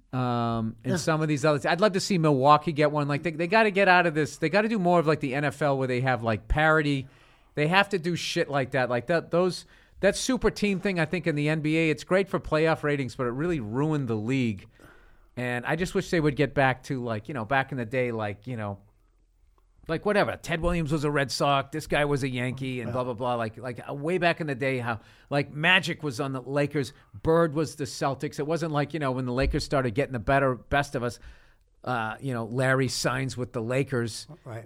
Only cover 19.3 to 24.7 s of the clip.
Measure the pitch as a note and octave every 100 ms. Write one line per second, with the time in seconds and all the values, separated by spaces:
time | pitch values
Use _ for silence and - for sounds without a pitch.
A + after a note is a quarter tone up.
19.3 | _ _ _ _ _ - A#3 A3 G3+ C3+
20.3 | F#2 - E3 E3+ F3 D3+ D#3 D3 D3 C#3
21.3 | - D3 C#3 C3+ D#3 - D#3 D3 C#3+ C#3
22.3 | B2 B2+ C3 C3 B2+ A2+ B2 B2+ A2+ B2
23.3 | A#2+ A2+ A2 B2+ A#2+ - C#3+ D3 F3+ E3+
24.3 | E3 D#3 B2 C3+